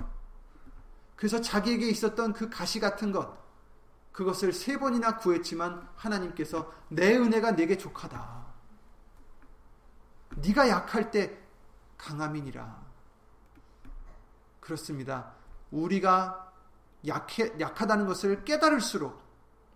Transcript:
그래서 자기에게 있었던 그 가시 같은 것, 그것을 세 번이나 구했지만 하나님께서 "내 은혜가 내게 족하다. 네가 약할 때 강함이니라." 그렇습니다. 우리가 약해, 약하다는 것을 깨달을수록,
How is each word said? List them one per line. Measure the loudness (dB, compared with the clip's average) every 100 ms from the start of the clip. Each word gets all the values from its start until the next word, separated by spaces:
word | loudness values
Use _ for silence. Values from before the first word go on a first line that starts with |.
| -6 -8 -12 -18 -20 -20 -18 -18 -18 -20 -20 -4
그래서 | -2 -2
자기에게 | 0 0 2 0 0
있었던 | 2 0 0 -2
그 | -2 -6
가시 | -6 -4 0
같은 | -2 0 -2
것, | -2 -4 -10 -20 -20 -20 -20 -20 -20 -16
그것을 | -4 -2 2 0
세 | 0 -2 0
번이나 | 2 2 2 2
구했지만 | 2 2 2 -4 -4 -6 -14 -8
하나님께서 | -2 -2 -2 -4 -4 -4 -6 -12 -4
"내 | 4 6 8
은혜가 | 6 6 4
내게 | 4 4 2
족하다. | -2 -12 -12 -12 -12 -12 -12 -14 -20 -20 -20 -20 -20 -20 -20 -20 -20 -20 -20 -20 -20 -20 -20 -20 -12 -4
네가 | 2 6 6
약할 | 4 0 -2 0
때 | 0 0 -4 -20 -20 -20 -20 -20 -18
강함이니라." | -10 -6 -4 -4 -8 -10 -12 -14 -18 -20 -20 _ -20 -20 -20 -20 -20 -20 -14 -14 -14 -18 -20 -20 _ -20
그렇습니다. | -10 -10 -8 -8 -6 -8 -10 -18 -18 -18 -8
우리가 | -4 0 4 6 6 4 -6 -14 -20 -20 -20 -20 -10 -6
약해, | -4 -4 -2 -2 -2
약하다는 | -6 -2 2 2 2
것을 | 0 0 0
깨달을수록, | 0 4 6 4 0 -4 -6 -8 -20 -20 -20 _ _